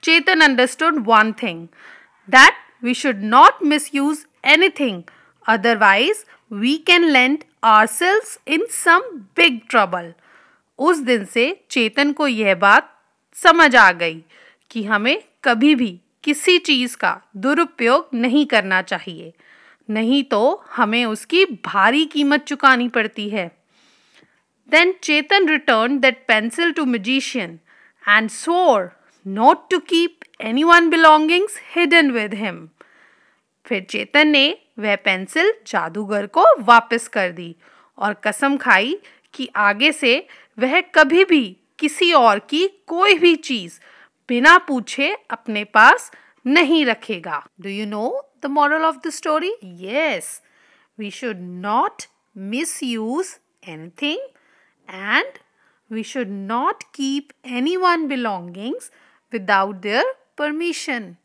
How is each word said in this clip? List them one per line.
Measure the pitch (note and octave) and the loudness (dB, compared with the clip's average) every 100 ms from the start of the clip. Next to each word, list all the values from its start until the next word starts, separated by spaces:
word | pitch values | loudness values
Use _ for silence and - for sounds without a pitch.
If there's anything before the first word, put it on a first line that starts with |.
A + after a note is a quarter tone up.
Chetan | - E4 F4+ F4+ | 2 0 2 4
understood | D#4 B3+ B3 - D#4+ D#4 G#3+ | 4 4 0 0 -2 -2 2
one | A3+ A3 | 4 2
thing, | A3 A3+ E3 E3 _ - - _ _ - C4 | -2 -8 -8 -14 _ -20 -20 _ _ 2 6
that | D4+ - - _ A#3+ | 6 4 -16 _ -6
we | B3 | -2
should | C#4+ G#3+ G#3+ | -2 -4 2
not | A#3+ E4+ - D#4 | 6 6 6 -2
misuse | D4 D4 C#4+ C#4+ D4+ - _ - | -2 -2 -4 -4 -4 -10 _ 2
anything, | D#4 D#4 D4 C#4 F3+ E3+ _ _ _ - | 4 2 0 -4 -4 -14 _ _ _ -2
otherwise | A3 G#3 A3 G3+ G3 C#4+ G#4+ - _ _ | 0 0 4 4 4 2 -4 -8 _ _
we | G#3 A#3 D#4 D#4 | -6 -2 -2 2
can | F4 | 4
land | E4+ C4+ B3+ D4+ - _ A3+ | 4 2 2 -2 -8 _ 2
ourselves | G#3+ A3 - F4 G#4 - - - | 4 4 0 0 0 -2 -18 -6
in | D#4 A#4 - F4+ | -4 -4 -4 2
some | F4 B4+ E4 G3 - | 2 0 -16 -12 0
big | E4+ A#3+ _ | 0 0 _
trouble. | B3 F#3+ F3+ E3+ E3+ _ _ _ _ _ - | 0 0 -4 -10 -20 _ _ _ _ _ -4
उस | D#4 E4+ | -2 0
दिन | B3 A#3+ F#3+ | 0 -2 -2
से | A#3+ B3+ G4 _ | -2 -2 -4 _
चेतन | - A3+ B3 C#4+ | -2 -2 0 -2
को | C#4+ D4 | 0 -2
यह | A3+ G#3 F#3 | 0 0 2
बात | G3 A3 - _ _ _ _ | 4 4 2 _ _ _ _
समझ | - F4+ E4+ D#4 B3 | 0 4 6 6 8
आ | G3+ | 6
गई | F3 E3+ E3 _ _ _ _ _ | 4 -4 -6 _ _ _ _ _
कि | A#3 | -10
हमें | G3+ G#3+ A3+ F4+ _ _ | -4 -2 -2 -4 _ _
कभी | C#4 A#3 C#4+ C#4+ | -2 2 2 2
भी | A#3+ F3 _ _ | -2 -8 _ _
किसी | - D4 - F4+ | -6 -4 0 0
चीज़ | - C4 B3 - | 0 -4 -4 -4
का | F3+ E3+ _ G3 | -4 -4 _ -8
दुरुपयोग | A3+ D4 D#4+ - A#3 C#4 E4 | -2 -2 -2 -2 0 0 0
नहीं | A#3+ B3 C4+ C#4+ | -6 -2 0 0
करना | A#3 F#3+ F#3 | -2 0 -4
चाहिए, | F3+ F3+ - E3 E3 _ _ _ _ _ - | -4 -10 -10 -16 -20 _ _ _ _ _ -8
नहीं | G#3+ A3+ C#4 | -4 0 -2
तो | C#4 G#3 B3 G4 - - | 0 0 0 -2 -10 -4
हमें | A3 A#3 A#3+ | -2 0 -4
उसकी | G#3+ - E4+ F#4+ | -6 -2 0 0
भारी | A3 - F#3+ G3 C#4 D#4 | -2 -6 0 2 2 -2
कीमत | D4 C#4+ D4 | -2 0 -2
चुकानी | D4 C#4+ C#4 B3+ A#3+ | -4 0 2 2 0
पड़ती | A#3+ G#3+ G#3+ G#3 | -2 -4 -6 -8
है। | G#3 E3+ _ _ _ _ _ _ _ _ _ _ _ _ | -6 -8 _ _ _ _ _ _ _ _ _ _ _ _
Then | D4+ F4+ F#4 | 2 2 -2
Chetan | - D4 D4+ G4 F4 | -2 -2 0 0 2
returned | D#4 D4+ A3+ A#3 C#4 | 0 0 0 0 0
that | C4 A#3+ - | 0 -2 -2
pencil | A3 A3 - E4+ E4 | -2 -2 -4 -4 -2
to | C#4 A#3 | -4 -4
magician | F#3+ C4+ - B3+ F3 E3 _ _ _ _ - | -2 -4 -4 -8 -10 -14 _ _ _ _ 0
and | G#3 A3 - - | 0 0 -8 -4
swore | F4 F4+ A3+ F3+ _ _ _ G3 | 0 2 2 -2 _ _ _ -12
not | G3 A#3+ F4 _ | 0 2 2 _
to | F#4 - | -4 -2
keep | E4 E4+ _ - _ A3 | -2 -2 _ -20 _ -6
anyone | A#3+ D#4+ E4+ E4+ | -2 4 4 4
belongings | E4 D#4+ D#4 D#4 F4 G#4 - - E4+ | 4 6 6 4 0 -2 -8 -10 -2
hidden | E4+ E4+ D4 | 2 2 2
with | A#3 G#3 | -2 -6
him. | G3 G#3+ E3+ D#3+ _ _ _ _ _ _ _ _ _ - | -8 -8 -10 -20 _ _ _ _ _ _ _ _ _ -8
फिर | G#3 | -8
चेतन | F#3+ - - D4 D4+ | -8 -10 -4 0 2
ने | D4 C#4+ - _ - | 2 0 -4 _ -10
वह | G#3+ G3+ | -6 -4
पेंसिल | G3+ F#3 F#3+ D#4+ F#4+ A4 - | -4 -6 -6 -2 -2 -4 -6
जादूगर | G3+ E3 E3+ G3+ G#3 G3+ | -6 -6 -10 -6 -6 -4
को | - F#4 C#4+ | 2 4 2
वापस | G#3 A#3 A#3 A#3 A#3 | 4 4 4 -6 -4
कर | A3 F#3 | -4 -4
दी | E3+ E3+ E3 _ _ _ - | -6 -16 -18 _ _ _ -8
और | G3+ | -8
कसम | G#3 G#3+ - C#4 C#4 | -4 -6 -2 -2 -2
खाई | C4 F#3+ A#3 F#4+ _ _ _ | 2 2 2 -6 _ _ _
कि | - B3 - | -14 -10 -2
आगे | G#3 G#3 C#4+ | -2 2 0
से | D4 C4 C4 - - _ - | 0 0 -2 -4 -20 _ 0
वह | B3+ D#4+ | 2 2
कभी | F4+ D#4+ D4 E4+ F#4 | 0 2 4 4 4
भी | D#4+ G#3+ F#3 _ _ | 2 0 -10 _ _
किसी | D4+ D4+ F4 | -6 -2 2
और | D#4+ A#3 G#3 | 4 4 2
की | - D4 F#4 _ _ | -4 -4 -4 _ _
कोई | E4+ G4+ F4+ | -2 2 4
भी | F4 D#4 | 4 2
चीज़ | - A#3+ E3+ - _ _ _ _ - | -4 -8 -10 -18 _ _ _ _ -6
बिना | A#3+ C#4+ F4 | 0 4 4
पूछे | F4 C4 - - C#4+ G#4 _ | 2 -6 -6 -6 -4 -4 _
अपने | A3+ - G#3 | -14 -8 -8
पास | G#3 A3 A#3 A#4 - - _ _ B3 | -2 6 6 6 -2 -20 _ _ -2
नहीं | D4+ D4+ D#4+ C4+ | 0 2 0 0
रखेगा। | A3 - F#3+ E3+ D3 - _ | -4 -8 -12 -10 -12 -12 _
Do | F#3+ | -14
you | G3 G#3+ | -10 -10
know | G#3 A3+ B4+ C#5 _ D4 | -8 -8 -8 -14 _ -8
the | C#4+ | -2
moral | C#4+ D#4 D#4+ | 0 0 -2
of | C#4 E4 | -4 -10
the | - | -10
story? | E4 D#4 F4 A4+ F#3+ F3 | -4 -4 -4 -10 -14 -16
Yes, | F#3 B3+ D#4 G3+ - - _ _ _ _ _ - | -8 -4 -4 -6 -10 -18 _ _ _ _ _ -16
we | G#3 - | -16 -12
should | B3 G3 F3+ F3+ G3 | -12 -10 -14 -12 -4
not | A3 G4 - - _ _ - F#3+ | -2 -2 -6 -20 _ _ -18 -10
misuse | A#3+ D#4+ - C4 A3+ A3 C4+ F#4 - _ _ - | -8 -8 -8 -8 -8 -6 -6 -8 -12 _ _ -20
anything | D#3 E3 _ C#4+ F4+ C5+ _ _ _ _ _ - F#3+ | -18 -18 _ -8 -8 -12 _ _ _ _ _ -20 -16
and | G3 B3 C5 - _ _ _ _ _ | -4 -4 -4 -14 _ _ _ _ _
we | A3 | -12
should | A3 C4+ G#3+ G3+ G3 | -10 -10 -10 -10 -8
not | A#3 D#4 G4+ - - | -4 -4 -6 -12 -10
keep | C4+ C#4 C#4+ _ - | -6 -6 -10 _ -12
anyone | B3 C4+ F#4 F#4 E4+ D4+ | -6 -4 -2 0 -2 -4
belongings | C4 A#3 F#3+ F3 F3 A3 G#4 - _ _ _ _ A3+ | -6 -6 -8 -12 -14 -12 -12 -14 _ _ _ _ -12
without | F#3+ G3 G3 G3+ | 0 0 0 -6
their | G#3 A3 B4 C5 _ - | -4 -2 -2 -6 _ -8
permission. | D4 D4+ E4+ D#4 - B3 F#3+ E3+ | -8 -6 -8 -8 -8 -10 -10 -20